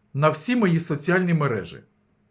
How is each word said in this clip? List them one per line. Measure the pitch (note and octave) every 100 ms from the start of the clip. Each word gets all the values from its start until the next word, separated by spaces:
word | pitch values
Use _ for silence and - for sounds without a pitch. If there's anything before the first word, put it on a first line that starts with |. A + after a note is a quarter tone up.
| _
на | C3+ D#3
всі | D3 - B3
мої | G3 E3
соціальні | - C#3+ - F3+ F3+
мережі. | E3 C#3+ A2 E2+ D2 - _ _ _ _